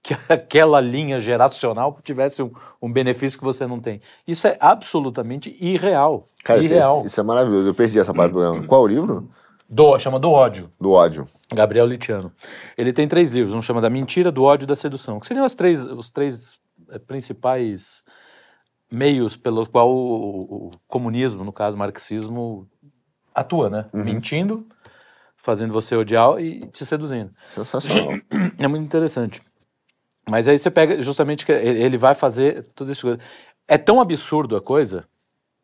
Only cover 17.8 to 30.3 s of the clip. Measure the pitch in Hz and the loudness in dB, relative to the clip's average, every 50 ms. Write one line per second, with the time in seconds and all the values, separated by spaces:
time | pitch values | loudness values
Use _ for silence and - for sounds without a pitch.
17.8 | - - - - _ _ _ _ _ _ _ _ _ _ _ _ _ _ _ _ | -14 -18 -20 -20 _ _ _ _ _ _ _ _ _ _ _ _ _ _ _ _
18.8 | _ - 117 120 139 147 143 131 120 107 - - - 123 113 110 113 113 - 123 | _ -12 -6 0 0 0 2 2 -2 -4 -4 -6 -6 -4 -2 -4 -4 0 2 2
19.8 | 117 123 131 127 127 123 113 113 107 101 98 95 95 - 101 101 95 87 87 _ | 2 4 2 0 -2 -4 -4 -6 -6 -8 -10 -10 -12 -12 -12 -14 -14 -16 -20 _
20.8 | _ - - 123 123 113 110 120 131 127 107 95 95 101 98 - 104 104 104 104 | _ -8 -6 -6 -4 -4 -4 -2 -2 -4 -4 -6 -12 -12 -8 -6 -6 -4 -4 -6
21.8 | 101 101 98 - - - 107 110 107 107 117 120 120 117 110 98 92 98 _ _ | -8 -8 -8 -10 -12 -10 -10 -10 -10 -10 -10 -8 -8 -10 -10 -12 -16 _ _ _
22.8 | _ 143 _ _ _ _ _ _ _ _ - - 131 - 175 165 123 101 101 107 | _ _ _ _ _ _ _ _ _ _ -6 -6 -4 -2 -2 -2 -2 -2 -2 -6
23.8 | 107 - - 107 104 113 113 117 - - 147 156 185 208 220 226 220 _ _ _ | -8 -8 -8 -6 -6 -4 -6 -6 -6 -6 -6 -4 -4 -4 -6 -8 -12 _ _ _
24.8 | _ - _ _ _ _ _ _ _ _ _ _ - - 110 101 113 113 107 110 | _ -20 _ _ _ _ _ _ _ _ _ _ -4 -4 -4 -2 -4 -4 -4 -4
25.8 | 104 - 120 113 110 101 113 113 117 135 147 - 165 160 - - - - - - | -4 -2 -2 -2 0 2 2 4 4 4 4 2 -4 -8 -10 -12 -16 -18 -16 -14
26.8 | 139 - 160 151 156 147 131 117 104 95 _ _ _ - - 101 110 - - 131 | -8 -6 -6 -6 -6 -6 -8 -8 -8 -10 _ _ _ -16 -12 -12 -10 -8 -8 -8
27.8 | - 151 - 208 160 143 - - - - - 214 185 175 - - 147 139 147 156 | -4 -2 -2 -2 -2 -2 -8 -10 -10 -6 -4 -2 -2 -2 -4 -2 -4 -2 -2 -4
28.8 | 156 143 165 160 165 156 - 127 117 107 - - _ _ _ _ _ _ _ _ | -6 -2 -2 0 0 0 -2 -4 -6 -6 -8 -14 _ _ _ _ _ _ _ _
29.8 | _ _ _ _ _ _ _ _ - 110 | _ _ _ _ _ _ _ _ -8 -2